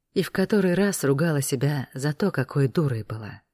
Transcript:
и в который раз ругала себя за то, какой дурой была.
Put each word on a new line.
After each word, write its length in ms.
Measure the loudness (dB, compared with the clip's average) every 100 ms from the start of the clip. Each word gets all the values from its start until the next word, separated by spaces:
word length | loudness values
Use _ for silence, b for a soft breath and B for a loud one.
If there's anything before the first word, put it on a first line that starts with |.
| _
и 100 | -2
в 80 | -2
который 440 | 0 2 2 4
раз 300 | 2 2 2
ругала 360 | 0 2 2 0
себя 480 | 0 0 0 0 -6
за 180 | -4 -4
то, 180 | 0 -2
какой 380 | -2 -2 0 0
дурой 340 | 2 0 0
была. 400 | -6 -10 -10 -16 _